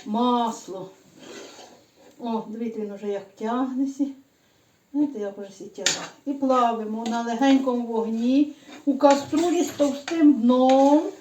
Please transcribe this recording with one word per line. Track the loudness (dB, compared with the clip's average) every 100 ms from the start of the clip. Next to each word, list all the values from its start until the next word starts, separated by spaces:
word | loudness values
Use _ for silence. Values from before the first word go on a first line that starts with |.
| -6
масло. | -2 0 0 -2 -6 -12 -14 -14 -18 _ -20 -20 -18 -18 -20 -20 -20 _ _ -20 _
О, | -6 -6 -6
дивіться, | -8 -8 -6
він | -10 -8
вже | -6
як | -6 -8 _
тягнеться. | -4 -2 -2 -2 -4 -2 -6 -6 _ _ _ _ _ _ _
Знаєте, | -2 -2 -2
як | -8 -8
вже | -16
сі | -16 -16
тягне. | -6 -4 -4 -10 -12 -8
І |
плавимо | -4 0 2 2 -2 -6 -8 -4
на | -6
легенькому | -4 0 4 4 2 -2 -2
вогні. | -4 -2 -2 2 2 2 -4 -20 -6 -4
У | 4
каструлі | 4 4 0 0 0 0
з | -2
товстим | 0 -2 -2 -6 4 6
дном. | 6 4 4 6 6 6 6 2 -10